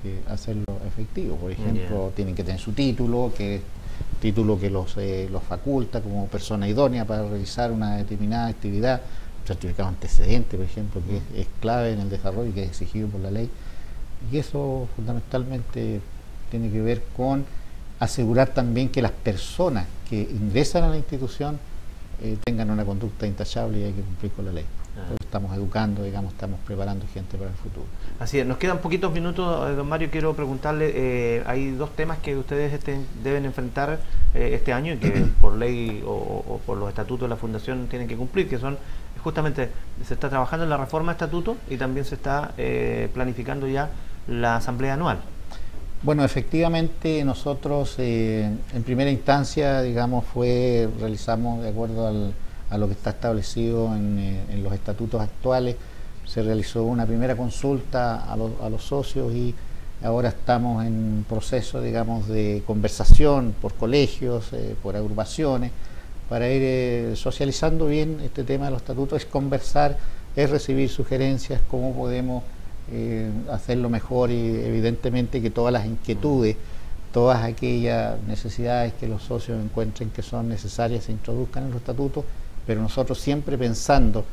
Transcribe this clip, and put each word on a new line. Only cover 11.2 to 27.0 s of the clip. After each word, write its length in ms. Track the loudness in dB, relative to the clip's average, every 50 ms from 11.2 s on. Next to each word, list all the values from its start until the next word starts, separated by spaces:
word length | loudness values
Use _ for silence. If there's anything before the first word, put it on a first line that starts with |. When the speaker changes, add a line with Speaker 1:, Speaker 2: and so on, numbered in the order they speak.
| -4 -6 -4 -2 -2
Speaker 1:
es 0 | -2 -2 -2
clave 340 | -2 0 0 0 0 -2 -2
en 80 | -2
el 80 | -2 -2
desarrollo 380 | -2 -2 -2 -2 -2 -2 -4 -2
y 40 | -2
que 100 | -4 -4
es 40 | -4
exigido 380 | -2 -2 -2 -2 -2 -2 -4
por 140 | -4 -4 -4
la 100 | -4 -4
ley. 180 | -2 -2 -4 -4 -6 -8 -10 -8 -6 -6 -6 -6 -6 -8 -6 -6 -6 -6 -4 -2 -2
Y 40 |
eso 480 | -2 -4 -2 -4 -4 -4 -2 -4 -4 -4 -4 -4
fundamentalmente 1040 | -4 -4 -2 -2 -4 -4 -2 -4 -4 -4 -2 -4 -4 -4 -4 -4 -4 -4 -4 -4 -4 -6 -8 -12 -12 -12 -12 -10 -8 -6 -4
tiene 180 | -4 -4 -2 -2
que 120 | -2 0
ver 200 | 0 0 0 -2 -2 -6 -4
con 300 | -4 -2 0 0 -2 -2 -4 -6 -6 -6 -6 -10 -10 -10 -12 -6 -4
asegurar 500 | -4 -2 0 0 0 2 4 4 4 4
también 400 | 2 0 0 0 0 0 0 0
que 120 | 0 0
las 100 | 0 0
personas 760 | -2 -2 -2 -2 -2 -2 -4 -6 -2 0 0 0 0 0 -2 -4 -6 -8 -6 -4
que 120 | -4 -2
ingresan 640 | -2 -2 -2 -2 -2 0 2 2 2 2 4 4 4
a 60 | 4
la 80 | 4
institución, 600 | 2 0 -2 -2 -4 -4 -6 -4 -4 -4 -4 -4 -6 -8 -10 -10 -8 -8 -10 -12 -12 -14 -8 -8 -6
eh, 140 | -4 -2 -4 -2 -2
tengan 260 | -2 -2 0 0 0
una 140 | 0 0 -2
conducta 420 | -2 -4 -4 -4 -6 -6 -4 -4
intachable 520 | -4 -4 -4 -4 -4 -4 -4 -2 0 0 0
y 40 | 0
hay 100 | 0 -2
que 80 | -4
cumplir 300 | -4 -4 -4 -4 -4 -4 -4
con 100 | -4 -4
la 60 | -6
ley. 140 | -4 -4 -6 -4 -6 -6 -6 -6 -8
Speaker 2:
Ah. 60 | -10 -8
Speaker 1:
Porque 160 | -8 -6 -6 -8
estamos 320 | -6 -6 -4 -4 -4 -4
educando, 480 | -4 -4 -2 -2 -2 -2 -2 -2 -4 -4
digamos, 300 | -6 -6 -6 -6 -6 -6
estamos 260 | -8 -6 -6 -6 -6 -6
preparando 400 | -6 -4 -4 -4 -4 -4 -6